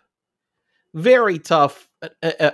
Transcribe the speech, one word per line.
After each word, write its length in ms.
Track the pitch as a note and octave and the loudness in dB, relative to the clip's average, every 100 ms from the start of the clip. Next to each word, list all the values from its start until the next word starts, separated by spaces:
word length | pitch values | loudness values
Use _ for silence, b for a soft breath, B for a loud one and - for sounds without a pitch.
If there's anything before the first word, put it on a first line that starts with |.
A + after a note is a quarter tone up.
| _ _ _ _ _ _ _ _ _ | _ _ _ _ _ _ _ _ _
very 460 | D#3 G#3+ B3+ G#3+ E3 | -4 2 2 2 -4
tough, 500 | - E3 C#3+ - _ - | -2 0 0 -2 _ -20
uh, 80 | E3 - E3 - | -20 -8 -8 -2
uh, 120 | D3+ | -4